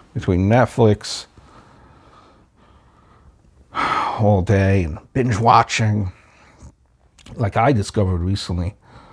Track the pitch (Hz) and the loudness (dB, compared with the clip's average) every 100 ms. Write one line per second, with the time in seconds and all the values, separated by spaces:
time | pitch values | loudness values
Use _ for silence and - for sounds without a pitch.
0 | - - - 90 98 120 120 - 113 104 | -14 -8 -2 0 2 2 2 2 2 2
1 | - - - _ - - - - - _ | -4 -12 -14 _ -20 -20 -20 -20 -20 _
2 | _ - _ _ _ _ _ _ _ _ | _ -20 _ _ _ _ _ _ _ _
3 | _ _ - _ _ _ _ - - - | _ _ -20 _ _ _ _ -6 -4 -4
4 | - - 104 101 87 98 98 98 85 76 | -6 -2 2 2 2 2 2 0 -2 -8
5 | - 135 127 104 113 123 - - 110 107 | -8 -4 -2 0 4 4 4 0 -2 -2
6 | 95 - _ _ _ _ - - _ _ | -4 -10 _ _ _ _ -20 -20 _ _
7 | _ _ - - 107 110 117 120 98 - | _ _ -18 -6 -2 2 2 2 0 0
8 | 95 87 87 98 - 90 90 - _ - | 0 0 -2 -2 -4 -4 -4 -8 _ -20
9 | - | -20